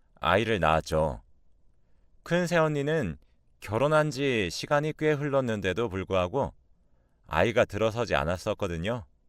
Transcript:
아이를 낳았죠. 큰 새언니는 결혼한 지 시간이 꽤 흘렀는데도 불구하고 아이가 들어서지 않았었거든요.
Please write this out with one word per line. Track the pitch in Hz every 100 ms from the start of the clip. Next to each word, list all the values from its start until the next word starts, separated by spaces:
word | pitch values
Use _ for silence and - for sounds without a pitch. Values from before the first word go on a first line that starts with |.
| _ -
아이를 | - 95 113 110
낳았죠. | 80 80 - 78 78 62 - _ _ _ - _ _ _ _ _
큰 | - 170 175
새언니는 | 175 156 147 139 160 104 71 _ _ _ _
결혼한 | - 107 143 156 151
지 | 123 139 120 90
시간이 | - - 147 156 -
꽤 | 156
흘렀는데도 | 147 147 135 127 107 92 92 117
불구하고 | 92 92 95 90 139 113 - _ _ _ _ _ _ -
아이가 | 78 101 110 110
들어서지 | 101 110 107 113 76
않았었거든요. | 76 92 - 101 101 82 90 123 - _